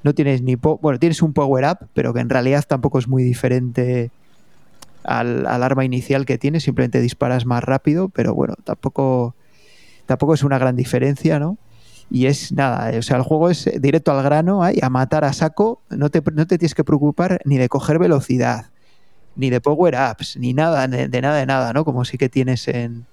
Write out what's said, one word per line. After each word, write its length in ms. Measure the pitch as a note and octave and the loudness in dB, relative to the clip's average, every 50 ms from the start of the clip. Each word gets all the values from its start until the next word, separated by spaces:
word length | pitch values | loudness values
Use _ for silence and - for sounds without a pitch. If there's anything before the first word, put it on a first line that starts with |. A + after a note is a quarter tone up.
| - | 0
no 100 | D3 C#3 | 0 2
tienes 280 | - D3+ C#3 C3+ B2+ | 2 2 2 2 0
ni 140 | B2 B2+ B2+ | 0 -2 -2
po-, 220 | A#2+ - D#3 D#3 - | 0 0 0 0 2
bueno, 180 | D#3 D3+ C3 A#2 | 0 0 2 2
tienes 220 | E3 E3+ D#3+ - | 2 0 2 2
un 120 | E3+ D#3 C#3 | 0 0 2
power-up, 540 | D#3 C#3+ C3+ C#3 B2+ C3+ D3 F#3 - - - _ | 0 2 2 2 2 2 0 -2 -4 -8 -6 _
pero 200 | - B2 B2 A#2 | -2 -2 -2 -2
que 80 | B2 | -2
en 80 | A#2+ A#2 | -2 0
realidad 340 | B2+ B2+ B2 C3 C#3 D3 D3 | 0 0 2 2 2 0 0
tampoco 320 | - D3 B2+ A#2+ C#3 - C3+ | 0 -2 0 0 0 0 0
es 80 | A#2 A#2+ | 0 0
muy 140 | C3 C3 B2+ | 0 2 2
diferente 840 | B2 A#2+ - - B2+ B2 B2+ B2+ B2 A#2+ B2+ B2 B2 B2 B2 A#2 A#2 - _ - - - - - - - - - - - - - - - - - | 0 0 0 0 0 0 0 -2 -2 -2 -2 -2 0 0 -2 -4 -6 -10 _ -20 -20 -20 -20 -20 -20 -20 -20 -20 -20 -20 -20 -20 -20 -20 -12 -6
al, 420 | - - A#2 A#2 A#2+ A#2+ C3 C3 | -4 -2 -2 -2 -2 -2 -2 -2
al 160 | A#2+ B2 B2 B2 | -2 -2 0 0
arma 200 | C3 C3+ C3+ C3 | 0 0 0 -2
inicial 400 | B2+ B2+ B2+ B2 - C3+ C3+ C#3 | -2 -2 -4 -2 -2 -2 -2 0
que 120 | B2+ B2+ | -2 -4
tienes, 260 | - - C#3 D#3 E3 - | -2 -2 -2 -2 0 -2
simplemente 380 | C#3+ - - B2+ A#2+ A2+ B2+ | -2 0 0 -2 0 0 0
disparas 440 | A#2+ B2 - - C3 B2 B2+ B2+ A#2+ | 0 0 -2 -2 -2 0 0 -2 -2
más 180 | B2+ A#2+ A#2+ B2 | -2 -2 -2 0
rápido, 460 | - C3+ C3+ _ D3+ D3 E3+ F#3+ F#3+ | 0 -2 0 _ 0 0 0 -2 -2
pero 240 | _ - A#2+ - - | _ -2 -2 0 0
bueno, 220 | - - - - - _ | 0 -2 -4 -4 -10 _
tampoco, 720 | - A2+ _ - C3+ _ - C#3 C3 B2+ B2+ A#2+ A#2+ - _ _ _ _ _ - - - - - - - - - | -10 -10 _ -6 -4 _ 0 0 0 0 0 -2 -4 -6 _ _ _ _ _ -20 -20 -20 -20 -20 -20 -20 -20 -4
tampoco 280 | - C3 - D#3 C#3+ D#3+ | -4 0 0 4 2 4
es 100 | C#3+ C#3 | 4 4
una 140 | C#3+ C#3 B2+ | 2 2 2
gran 160 | C3 C3 B2 | 2 2 2
diferencia, 640 | B2 B2+ - - B2 C3 C#3 C#3 - - D#3+ D#3 C#3+ | 0 -2 0 0 0 2 0 0 0 0 0 2 2
¿no? 180 | D3 E3 G#3 - - - - - - - - - - - | 0 -4 -6 -8 -12 -20 -20 -20 -20 -20 -20 -20 -12 -6
Y 180 | - B2+ B2+ | -2 0 2
es 240 | C3 C#3+ C3 - - - | 2 2 0 -4 -6 -2
nada, 380 | C#3 C#3 C3 A#2 - A#2 A2+ A2 | 0 0 0 0 -2 -2 -4 -4
eh, 60 | A#2 | -4
o 20 | |
sea, 160 | A2+ - C3+ | -2 0 0
el 60 | B2 B2+ | 0 2
juego 260 | - D#3 D#3 E3 F3 | 0 2 2 4 2
es 200 | F3 - - - - - | 2 0 -2 -4 -2 0
directo 300 | C3 C#3 C#3+ D#3+ - - | 0 2 2 2 2 2
al 120 | C#3+ C#3 C3+ | 0 2 2
grano, 400 | C#3+ D3 D3+ E3 F3+ G3+ G3 E3+ | 2 2 2 2 2 2 2 2
ay, 160 | F3+ - - | 0 0 0
a 80 | - B2+ | 0 0
matar 360 | B2+ B2+ C3 - - D#3 D3+ | 0 0 0 0 0 0 0
a 80 | C#3 C3+ | 0 0
saco, 480 | - E3 D#3 - - G#3 A3+ A#3+ - _ _ | 0 -2 -2 0 0 0 0 0 -6 _ _
no 200 | - C#3 C#3+ D3 | -4 -2 -2 0
te, 120 | - E3 C#3+ F3 D#3 | 0 0 -2 0 0
no 140 | D3+ E3 | 0 0
te 100 | E3 F#3 | 0 0
tienes 180 | E3 E3+ D#3 - | 0 0 -2 0
que 80 | - D3 | -2 0
preocupar 580 | - D3+ C#3 D3 D3 C#3+ - F3 F#3+ F3+ F3 - | 2 2 2 2 0 0 0 0 0 0 -2 0
ni 120 | C3+ C#3+ | 0 2
de 100 | B2+ B2+ A#2+ | 2 2 2
coger 300 | - C3+ - - D3+ E3 | 0 -2 0 0 2 2
velocidad, 680 | F3+ F3+ D#3+ C3+ - - B2+ B2+ B2 A#2+ A#2+ A#2 - - _ _ _ - - - - - - - - - - | 4 4 2 2 0 0 -2 0 0 0 -2 -4 -8 -16 _ _ _ -20 -20 -20 -20 -20 -20 -20 -20 -18 -8
ni 140 | - C3 C3 | -4 -2 0
de 100 | B2 A#2+ | 0 0
power-ups, 760 | - C#3+ D3+ D3+ F3+ F3 C3 B2 C#3 A#2+ A2 - - - - | 0 0 2 4 2 2 2 2 -2 -2 -2 -6 -10 -12 -8
ni 160 | C3 B2 B2 B2+ | -6 -4 -2 0
nada, 340 | C#3 D#3 E3+ D#3+ C#3 C3 | 0 2 2 2 0 0
de, 200 | C3 B2+ C3 C3 C#3 | -2 -2 -2 -2 -2
de 120 | B2+ B2 | -2 -2
nada, 160 | B2+ C#3+ D3+ | 0 0 0
de 80 | D3 C3 | 0 0
nada, 280 | C3 C3+ C3 B2+ A#2+ A#2 | 0 0 0 -2 0 -2
¿no? 100 | C#3+ D#3+ | -2 -2
Como 200 | D#3 B2 B2+ B2 | 0 -2 -2 -4
sí 120 | - - | -4 -2
que 120 | - C#3 B2 | -2 -2 0
tienes 380 | - C3+ B2+ C3 B2+ A#2+ - | 0 0 0 0 -2 -2 -2
en 380 | - B2 B2 A#2+ A#2 A#2 A#2 A#2+ - | -4 -4 -4 -6 -6 -10 -12 -16 -20